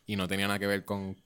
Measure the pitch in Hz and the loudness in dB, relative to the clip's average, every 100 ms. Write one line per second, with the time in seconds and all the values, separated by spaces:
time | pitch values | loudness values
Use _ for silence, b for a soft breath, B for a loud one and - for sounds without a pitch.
0 | - 101 92 98 101 101 101 98 92 101 | -4 -2 0 2 2 2 2 0 0 -4
1 | 95 95 | -6 -10